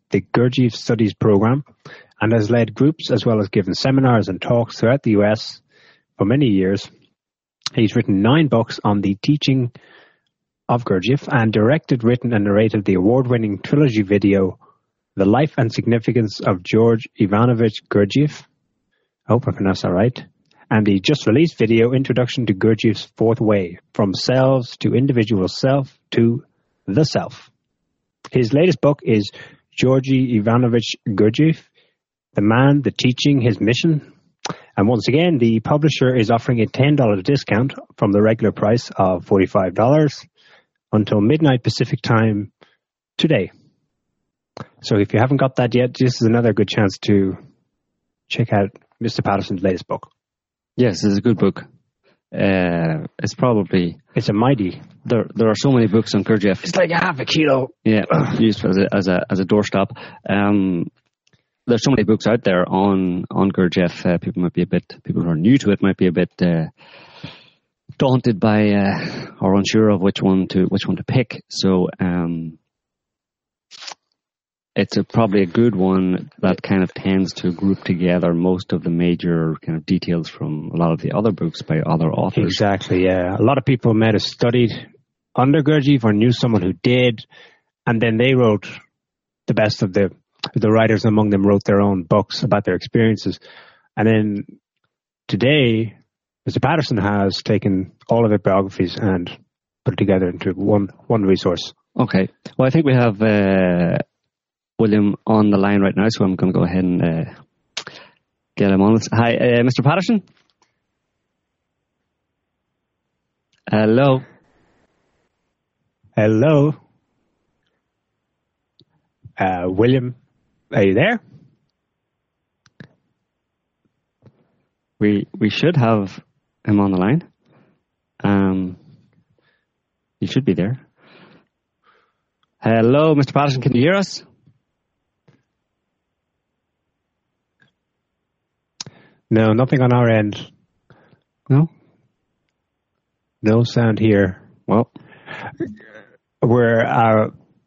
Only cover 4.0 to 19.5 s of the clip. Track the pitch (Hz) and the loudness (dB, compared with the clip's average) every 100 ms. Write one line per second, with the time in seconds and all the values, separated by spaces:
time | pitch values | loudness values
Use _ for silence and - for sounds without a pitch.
4 | 131 117 92 87 - 120 - - 117 135 | 2 2 0 -4 -2 -2 -2 -2 0 0
5 | 117 104 104 107 - - _ _ _ _ | 0 2 2 0 -6 -20 _ _ _ _
6 | _ - 98 139 131 95 92 101 - _ | _ -4 0 0 2 2 0 -2 -6 _
7 | _ _ _ _ _ _ - - 107 120 | _ _ _ _ _ _ -8 -2 0 0
8 | 113 98 110 156 147 117 - - 107 104 | 0 2 4 4 4 0 -2 -4 -2 0
9 | 95 101 - 147 - 131 120 - _ - | 0 -2 -2 0 0 0 -2 -8 _ -20
10 | _ _ _ _ _ _ - 120 117 95 | _ _ _ _ _ _ -4 -4 -2 -2
11 | 98 139 - 120 110 107 110 156 - 131 | 0 -4 -2 -2 0 2 2 0 -2 -2
12 | 117 120 117 107 101 101 110 110 98 92 | 0 0 -2 -2 0 2 2 0 -2 0
13 | 95 127 123 120 110 98 - 143 147 107 | 2 2 0 -2 -2 -6 -2 0 2 0
14 | 95 101 98 98 95 - _ _ _ _ | 0 0 2 2 0 -6 _ _ _ _
15 | _ - 98 120 151 - 113 - 113 117 | _ -2 2 2 0 -2 -4 -2 -2 -2
16 | 117 117 107 - 123 90 90 110 117 113 | 0 -2 -2 -4 -4 -4 0 2 2 2
17 | - - 101 104 120 113 113 - - 104 | -4 -4 0 2 2 2 0 -2 -2 0
18 | 98 135 151 - - _ _ _ _ _ | 2 0 -2 -4 -20 _ _ _ _ _
19 | _ _ - 120 - | _ _ -2 -2 -2